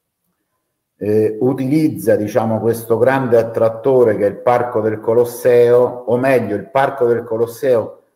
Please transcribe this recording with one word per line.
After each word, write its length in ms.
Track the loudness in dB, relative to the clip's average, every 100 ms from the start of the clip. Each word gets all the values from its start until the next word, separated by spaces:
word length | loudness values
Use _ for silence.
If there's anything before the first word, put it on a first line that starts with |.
| _ _ _ _ _ _ _ _ _ _
eh, 360 | -2 0 0 0
utilizza, 800 | -2 -2 -2 0 0 -2 0 0
diciamo, 420 | 0 -2 -2 -2
questo 380 | -2 -4 -2 0
grande 400 | 2 2 2 0
attrattore 800 | 0 0 -2 0 0 4 4 2
che 80 | -2
è 40 |
il 120 | -2
Parco 400 | 0 0 0 -2
del 180 | -4 -4
Colosseo, 800 | -2 0 0 0 2 4 6 4 2 -2 -4
o 100 | -2
meglio, 380 | 2 0 0 -6
il 140 | -4
Parco 360 | -2 -2 0 0
del 180 | 0
Colosseo 800 | -2 -4 -4 -4 0 0 -2 -12 _